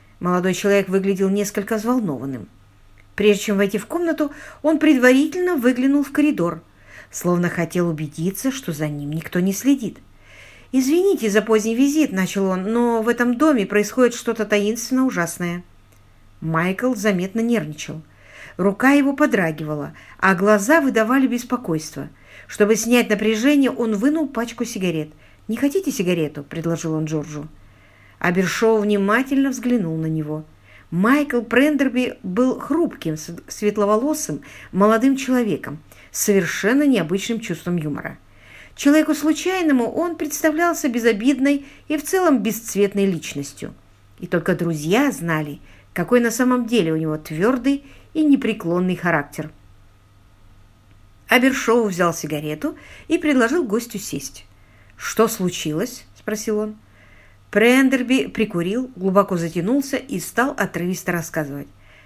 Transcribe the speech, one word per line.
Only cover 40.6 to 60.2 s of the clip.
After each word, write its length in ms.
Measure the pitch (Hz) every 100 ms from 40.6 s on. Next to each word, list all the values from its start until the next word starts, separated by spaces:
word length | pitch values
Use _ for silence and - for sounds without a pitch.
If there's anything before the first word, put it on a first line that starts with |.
| 349 320 294
безобидной 760 | 233 233 208 247 262 277 277 - - -
и 100 | 294
в 60 |
целом 380 | - 381 359 254
бесцветной 640 | 208 208 - 190 202 202 196
личностью. 680 | 165 - 143 139 - - - _ _ _ -
И 80 | 175
только 280 | 175 160 165
друзья 560 | 170 156 156 214 285
знали, 480 | 180 170 156 147 143 - - -
какой 260 | - 170 247
на 120 | 233
самом 340 | 226 254 247 226
деле 280 | 233 160
у 40 | 160
него 200 | 160 156
твёрдый 680 | - 156 208 262 240 277 - - -
и 100 | 311
непреклонный 720 | 302 269 220 214 165 175 185 175
характер. 560 | 175 160 143 - - - - - - _ _ _ - - - - - _ _ - - - -
Абершоу 600 | 247 262 254 - 233 214
взял 260 | 175 175
сигарету 640 | 165 - 151 151 151 302 - - - -
и 100 | 320
предложил 460 | 302 262 233 330
гостю 340 | 254 220 233 202
сесть. 480 | - 143 - - - - - - - -
«Что 300 | - - 220
случилось?» — 800 | 220 180 - 160 151 240 - - -
спросил 420 | - 214 226 214
он. 160 | 214 214 _ _ - - - - -
Прендерби 760 | 202 233 254 269 269 240 262 -
прикурил, 680 | - 214 175 170 226 254 -
глубоко 420 | 190 190 196 180
затянулся 600 | 165 170 180 277 277 262
и 220 | -
стал 360 | 185